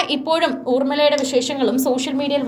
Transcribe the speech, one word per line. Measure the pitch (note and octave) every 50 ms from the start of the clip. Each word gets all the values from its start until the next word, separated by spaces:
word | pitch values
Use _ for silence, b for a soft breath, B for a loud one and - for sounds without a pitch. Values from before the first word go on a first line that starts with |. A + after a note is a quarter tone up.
| - - D4
ഇപ്പോഴും | C#4 C#4 D#4+ D#4+ E4 E4+ D#4 - - - B3 B3
ഊർമിളയുടെ | C4 C4+ C4+ D4 D4 D4 D4 C#4+ D4 C#4
വിശേഷങ്ങളും | C4 - B3 A#3 - D4 C#4 C4 G#3+ A#3+ B3+ -
സോഷ്യൽ | D4 B3+ B3+ - D#4 C#4 C#4 D4
മീഡിയയിൽ | C#4 C#4+ C#4+ C4